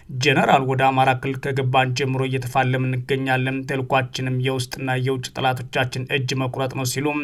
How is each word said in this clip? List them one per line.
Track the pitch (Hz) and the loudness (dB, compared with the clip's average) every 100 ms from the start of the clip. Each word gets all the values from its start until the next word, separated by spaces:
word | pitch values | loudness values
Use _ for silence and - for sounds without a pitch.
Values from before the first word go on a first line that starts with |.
| - 131 | -10 -2
ጀነራል | 143 143 214 143 131 | 2 4 6 4 4
«ወደ | 131 | 2
አማራ | 135 131 131 127 | 4 4 4 2
ክልል | 139 135 | -2 -4
ከገባን | 143 135 127 131 131 127 | -4 -2 2 2 2 0
ጀምሮ | 135 131 | -2 0
እየተፋለምን | 135 127 120 135 127 131 131 | 0 -2 -2 0 2 2 0
እንገኛለን፣ | 127 123 135 135 131 131 135 | -2 -2 -2 0 0 0 -2
ተልኳችንም | 135 139 127 139 127 - 131 127 | -4 -4 0 0 0 -4 -4 -2
የውስጥና | 131 131 123 - 135 127 | 0 0 -2 -6 -4 -2
የውጭ | 127 135 - | 0 -2 -4
ጠላቶቻችን | - 131 123 123 139 127 127 127 | -2 0 -2 -2 -2 -2 -2 -4
እጅ | 143 127 135 | -2 -2 -2
መቁረጥ | 131 131 131 | -4 -4 -4
ነው» | 127 131 | -4 -4
ሲሉ | 131 147 147 | -2 -2 -2